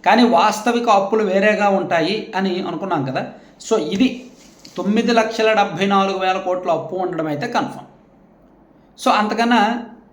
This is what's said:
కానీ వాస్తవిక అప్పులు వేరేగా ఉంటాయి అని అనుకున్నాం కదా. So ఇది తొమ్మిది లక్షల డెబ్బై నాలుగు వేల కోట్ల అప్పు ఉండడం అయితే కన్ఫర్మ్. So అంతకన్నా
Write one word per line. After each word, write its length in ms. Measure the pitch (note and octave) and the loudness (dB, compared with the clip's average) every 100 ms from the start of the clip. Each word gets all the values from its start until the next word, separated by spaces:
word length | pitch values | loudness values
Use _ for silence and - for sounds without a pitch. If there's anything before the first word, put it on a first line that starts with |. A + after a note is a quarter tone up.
| - | 4
కానీ 180 | A3+ | 4
వాస్తవిక 640 | A#3+ A3+ G#3 G#3 A#3+ A#3+ A#3 | 6 4 2 2 -2 0 2
అప్పులు 340 | G3+ G3 A3 | 2 4 0
వేరేగా 460 | G#3 F#3+ G#3+ G#3 G3+ | 2 2 2 2 2
ఉంటాయి 600 | F#3+ F3 E3+ D#3+ G#3+ - F#3 | 0 0 0 0 -4 -4 -4
అని 280 | G3 F3+ - | -2 -2 -6
అనుకున్నాం 380 | D#3+ F#3+ E3 C3 | -6 -4 -4 -2
కదా. 200 | D3 B3 - - - - | -6 -8 -14 -20 -20 -2
So 60 | A3 | -2
ఇది 480 | D3+ G3 B3+ - - - - - - - | 0 0 0 0 -16 -20 -20 -20 -14 -6
తొమ్మిది 360 | F#3+ A3 G#3 | 0 0 2
లక్షల 400 | A3+ A3 - A3 | 2 0 0 2
డెబ్బై 320 | G#3+ - E3 G3 | 2 0 -2 0
నాలుగు 320 | G3 G3 F#3 | 2 0 0
వేల 200 | F#3+ F#3 | -2 -2
కోట్ల 340 | F3+ F3+ F3+ | -4 -4 -2
అప్పు 240 | D#3 - F#3+ | -4 -4 -6
ఉండడం 320 | F3+ E3 D#3 | -4 -4 -4
అయితే 200 | C#3+ D#3 | -4 -4
కన్ఫర్మ్. 400 | G#3+ - - - - _ _ _ _ _ _ _ _ _ - | -4 -4 -10 -20 -20 _ _ _ _ _ _ _ _ _ -4
So 60 | C4 | 0
అంతకన్నా 760 | G#3 G#3+ A3 A#3 A#3+ G#3 A#3+ - - _ | 0 0 0 2 2 2 -2 -10 -18 _